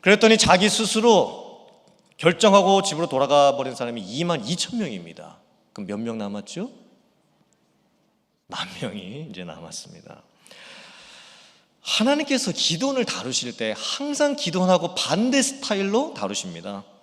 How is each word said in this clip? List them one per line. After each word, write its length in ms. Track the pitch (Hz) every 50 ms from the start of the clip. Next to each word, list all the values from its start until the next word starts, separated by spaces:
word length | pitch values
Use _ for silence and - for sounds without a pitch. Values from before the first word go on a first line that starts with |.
그랬더니 380 | - 180 202 208 214 220 226 220
자기 320 | - - 175 185 196 208
스스로 800 | 202 214 220 196 - 220 214 240 220 180 127 98 - - - - - - - - _ _ _ _ _ _ _ _ _ -
결정하고 640 | - 165 180 - - 214 196 202 185 185 196 196
집으로 260 | 190 - 156 151 170 165
돌아가 480 | 131 131 139 131 143 143 143 139 127
버린 180 | 123 131 131 123
사람이 260 | - 127 120 117 117
이만 440 | 95 92 110 139 170 175 170 143 104
이천 320 | 113 175 175 - - - 233
명입니다. 600 | 214 147 110 92 85 82 82 - 78 76 - _ _ _ _ _ _ _
그럼 140 | _ - 104
몇 120 | 90 101 101
명 180 | 113 117 113 113
남았죠? 520 | 104 101 101 104 101 - - 170 202 269 - - _ _ _ _ _ _ _ _ _ _ _ _ _ _ _ _ _ _ _ _ _ _ _ _ _ _ _ _ _ _ _ _ _
만 220 | _ - - - - - -
명이 480 | - 113 95 104 92 92 110 143 160 156
이제 120 | 98 90 90
남았습니다. 760 | 85 76 82 82 80 80 - - - - 82 - - - - _ _ _ _ _ - - - - - - - - - - - - - - - - - - - - - _ _ _ _ _ _
하나님께서 720 | _ - - - 214 262 285 294 311 294 277 247 - 202
기드온을 540 | 165 - - - 165 160 262 277 277 262 233
다루실 500 | - - - - 127 127 - - 123 113
때 180 | - 113 110 107
항상 640 | - - - - - 277 294 294 285 302 285 285
기드온하고 580 | - - 180 160 185 185 185 185 175 170 175 175
반대 460 | - - - 147 185 226 262 254 277
스타일로 720 | 247 - - - - - 214 196 196 196 202 233 285 311
다루십니다. 720 | 277 - - 95 101 - - 95 85 82 85 101 101 98 101 - _ _